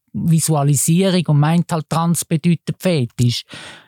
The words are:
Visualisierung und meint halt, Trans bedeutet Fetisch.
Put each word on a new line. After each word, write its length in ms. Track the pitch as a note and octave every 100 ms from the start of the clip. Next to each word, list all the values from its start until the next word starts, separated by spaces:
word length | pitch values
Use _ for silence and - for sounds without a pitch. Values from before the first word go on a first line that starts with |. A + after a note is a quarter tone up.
| _
Visualisierung 1120 | - E3+ D#3+ D3+ D3+ C#3+ C#3 - E3+ F#3+ F3+ D#3
und 140 | D3
meint 320 | D3 E3+ -
halt, 180 | D#3+ -
Trans 340 | D#3+ E3+ E3
bedeutet 520 | - E3 F3 E3 - -
Fetisch. 640 | F#3 D#3+ A#2 - A#2+ A#2 - - - -